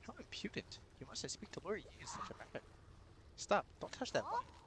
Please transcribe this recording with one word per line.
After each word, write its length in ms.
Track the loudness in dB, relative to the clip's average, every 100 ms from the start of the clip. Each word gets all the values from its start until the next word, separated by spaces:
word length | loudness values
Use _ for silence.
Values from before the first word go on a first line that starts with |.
How 140 | -12 -10
impudent. 600 | -6 -4 0 -2 -4 -10 -12 -12
You 60 | -6
mustn't 220 | -4 -2
speak 200 | -4 -4
to 80 | -4
Lord 140 | 0 0
Yi 120 | 0 -10
in 60 | -6
such 240 | -4 -4
a 80 | -4
matter. 260 | -4 -6 -6 -16 -16 -16 -16 -16 -16 -8
Stop. 300 | 8 8 8 -4
Don't 120 | -4
touch 200 | 0 4
that 100 | 4
ball. 220 | 6 2 2 -8